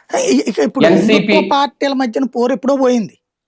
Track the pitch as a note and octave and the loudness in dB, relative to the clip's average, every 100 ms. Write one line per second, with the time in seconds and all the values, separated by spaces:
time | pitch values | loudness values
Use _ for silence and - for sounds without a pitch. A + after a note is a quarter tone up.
0 | _ - C5 C4 - G#3 C4+ C4+ C4+ F3+ | _ -4 0 0 0 -2 -2 2 2 4
1 | G#3 G#3+ G3+ G3+ F#3+ C#4 C#4 - C#4 C4+ | 2 2 2 0 0 0 -2 -2 -4 -2
2 | C4 A3 C4 A#3+ A#3+ C4+ C4 C#4 C4 B3 | -2 -2 -4 -2 -2 -2 -2 0 2 0
3 | G3 _ _ _ | -2 _ _ _